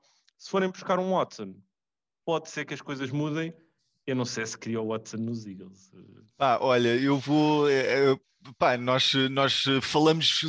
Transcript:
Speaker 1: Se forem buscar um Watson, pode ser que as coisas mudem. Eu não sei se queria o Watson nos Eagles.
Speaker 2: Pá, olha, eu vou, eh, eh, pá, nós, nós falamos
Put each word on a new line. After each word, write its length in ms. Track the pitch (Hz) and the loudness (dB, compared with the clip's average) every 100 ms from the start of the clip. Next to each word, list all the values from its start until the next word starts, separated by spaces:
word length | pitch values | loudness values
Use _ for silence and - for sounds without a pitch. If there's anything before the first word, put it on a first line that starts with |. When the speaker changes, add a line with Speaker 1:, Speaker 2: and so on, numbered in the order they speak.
| _ _ _ _ | _ _ _ _
Speaker 1:
Se 120 | - | -6
forem 200 | 196 190 | -2 -2
buscar 300 | 185 - 185 | -4 -4 -2
um 120 | 185 | 0
Watson, 440 | 180 131 - 101 95 _ _ _ _ _ _ - | 0 -2 -6 -14 -16 _ _ _ _ _ _ -4
pode 240 | 160 156 | -2 -4
ser 160 | 151 139 | -10 -8
que 80 | |
as 80 | 143 | -10
coisas 300 | - 135 131 | -8 -8 -4
mudem. 420 | 147 151 151 165 - _ _ _ _ - | -2 -2 -4 -6 -10 _ _ _ _ -6
Eu 100 | 127 | -4
não 100 | 120 | -4
sei 200 | 120 113 | -4 -8
se 120 | - | -8
queria 240 | 113 113 | -6 -4
o 60 | 110 | -4
Watson 300 | 110 110 110 | -6 -8 -8
nos 280 | 113 117 104 | -6 -8 -10
Eagles. 460 | 95 95 95 _ 95 95 - 110 - | -16 -18 -20 _ -20 -20 -20 _ -2
Speaker 2:
Pá, 220 | 139 117 | 0 2
olha, 360 | 131 123 120 120 | 2 4 4 2
eu 220 | 139 143 | 2 0
vou, 500 | 131 151 151 151 147 | 2 2 4 4 2
eh, 420 | 135 117 131 139 | 2 2 4 4
eh, 60 | 135 _ _ - 120 | 2 _ _ -20 0
pá, 180 | 160 123 | 2 2
nós, 380 | 123 127 - 139 131 | 2 2 2 2 0
nós 340 | 135 135 - 135 135 | 2 0 2 0 0
falamos 560 | - 151 156 160 143 - | 0 2 4 4 2 0